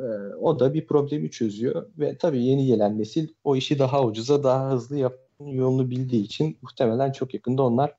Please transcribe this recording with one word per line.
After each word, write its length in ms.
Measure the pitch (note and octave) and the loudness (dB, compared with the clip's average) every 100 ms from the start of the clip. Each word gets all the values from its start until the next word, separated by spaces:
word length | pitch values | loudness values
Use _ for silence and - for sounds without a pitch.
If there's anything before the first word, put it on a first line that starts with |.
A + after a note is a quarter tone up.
e, 320 | B2+ G#2+ G2+ D#2+ | -6 -6 -8 -4
o 240 | A2 D#3 | 0 2
da 140 | C3+ | 2
bir 140 | D3+ D3+ | 2 0
problemi 440 | D3 C#3+ D3+ D#3 | 2 2 -2 -6
çözüyor 540 | - A2+ G2+ B2 E3+ - D#3 | -4 -4 -2 -4 -4 -8 -6
ve 200 | C#3+ C3 | -4 -2
tabii 260 | F3 C3+ | -2 0
yeni 220 | B2 C#3 C3+ | 2 2 4
gelen 340 | A2 G#2 G#2+ | 4 2 0
nesil 280 | A2 - D#3 - | -4 -4 -4 -4
o 120 | D3+ C3 | -2 0
işi 240 | - C#3+ | 0 0
daha 240 | C3+ C#3 | 2 2
ucuza, 400 | B2+ G#2+ A#2+ C#3+ | 0 0 0 2
daha 280 | C#3 C3 C3+ | 4 2 0
hızlı 260 | C3 A#2+ C#3+ | -2 -4 -2
yapmanın 540 | B2+ B2+ _ - C#3+ | -2 -4 _ -18 -8
yolunu 380 | C3 B2+ C3 C3 | -2 2 2 0
bildiği 340 | B2 C3 A#2+ | -2 -2 0
için 340 | G2+ - D#3 D#3 | 0 -2 -4 -4
muhtemelen 500 | - - A#2 A#2 C#3 | -10 -2 0 2 0
çok 220 | C3+ C3 | -2 -6
yakında 300 | G#2 - C3 | -6 -2 2
onlar 320 | C3 A#2 C#3+ | 2 2 0